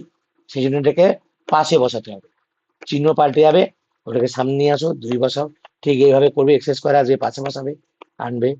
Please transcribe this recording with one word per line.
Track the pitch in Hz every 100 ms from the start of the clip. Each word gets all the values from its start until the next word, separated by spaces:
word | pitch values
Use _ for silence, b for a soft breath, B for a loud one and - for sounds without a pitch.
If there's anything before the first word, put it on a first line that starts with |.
| - _ _ _ _
সেই | 139
জন্য | 135 143
এটাকে | 139 151 185 196 _ _ -
পাশে | 156 151 160
বসাতে | 123 113 110 98
হবে, | - _ _ _ _ _ -
চিহ্ন | 147 151 156
পাল্টে | 147 139 151
যাবে, | 160 - _ _ _ -
ওটাকে | 117 123 127
সামনে | 131 139
নিয়ে | 147 143
আসো, | 160 147
দুই | 113 123
বসাও। | 127 135 151 - - _
ঠিক | 147 131 139
এইভাবে | 135 143 139
করবে, | 139
এক্স | 139 - 131
স্কয়ার | 147 143
আসবে, | 127 135
পাশে | 113 135 139
বসাবে, | 135 135 147 _ _ - - 120
আনবে, | 120 123 139